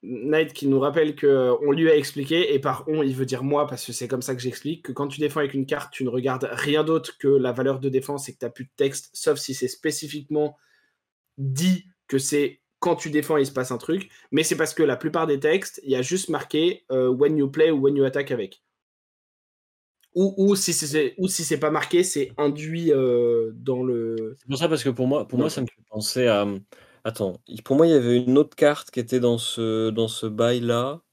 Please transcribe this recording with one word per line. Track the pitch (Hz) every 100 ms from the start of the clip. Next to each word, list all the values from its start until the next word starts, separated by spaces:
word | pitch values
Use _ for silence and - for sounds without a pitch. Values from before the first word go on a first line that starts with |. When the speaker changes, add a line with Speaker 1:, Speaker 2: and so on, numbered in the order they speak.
Speaker 1:
Knight | 92 120 123 156 156
qui | - 143
nous | 135
rappelle | 143 147 151 147
que, | 147
euh, | 135 127 123
on | 143
lui | 139 160
a | 151
expliqué, | 139 - 139 160 135
et | 139
par | 143 131 -
on, | 156
il | 139 131
veut | 131
dire | 123
moi, | 135 147 147
parce | 127 -
que |
c'est | 117 120
comme | 131
ça | 127 127
que |
j'explique, | 123 113 147 160 -
que |
quand | 127 143
tu | 139
défends | 151 147
avec | 143
une | 139 135
carte, | 147 -
tu | - 131
ne |
regardes | 120 127 127 127
rien | 120 143 151
d'autre | 156 160 160 -
que | 139
la | 139 127
valeur | 120 131 131
de | 135
défense | 131 131 143 139
et |
que | 135
t'as | 120
plus | - 131
de | _
texte, | 139 139 -
sauf | - - 139
si | -
c'est | 131 123
spécifiquement | - 160 147 151 147 139 151 151 143 _ _ _ _ _ _ _ -
dit | 135 131 180 180 - _ _
que | 135
c'est | 135 147 143 - _ _
quand | 180 165
tu | 160
défends, | 151 143 156
il | 135
se |
passe | 135 127
un | 123
truc, | - 175 - - _
mais | 139
c'est | 156 160
parce | 156 -
que |
la | 156 123
plupart | 160 165 160
des | 139
textes, | 151 180 - -
il | 135
y | 131
a |
juste | 127 185 185
marqué, | 151 - 151 170 - _
euh, | 131 127
when | 127 147 156
you | 139
play | 147 160
ou | 151
when | 135 143
you | 135
attack | 139 139
avec. | 123 98 - _ _ _ _ _ _ _ _ _ _ _ _ _ _ _
Ou, | - 190 196
ou | 196 196
si | -
c'est, | 165 151
c'est, | 151 135 -
ou | 185
si | -
c'est | 165 151
pas | 151
marqué, | 151 - 175
c'est | 185 - 135 -
induit, | 147 147 156 165 165
euh, | 143 127 120 120 117 113 113
dans | 123 127
le | 127 120 113 113 110 131
Speaker 2:
C'est | -
pour | 135
ça, | 160
parce | 160
que | -
pour | 123 127
moi, | 143 -
pour | 123
Speaker 1:
dans |
Speaker 2:
moi, | 151
Speaker 1:
le |
Speaker 2:
ça | 151
me | 123
fait | _ _
penser | 107 107 - 123
à, | 104
hum, | 101 98 - - - _
attends, | - 113 98 90 _
il, | 107
pour | - 139
moi, | 165
il |
y | 156
avait | 120 123
une | 123 135
autre | 147 -
carte | 151 147 -
qui | -
était | 117 127
dans | 120 117
ce, | 117 - 113 110 113
dans | 110 113
ce | - 113
bail-là. | 107 117 123 120 117 127 156 _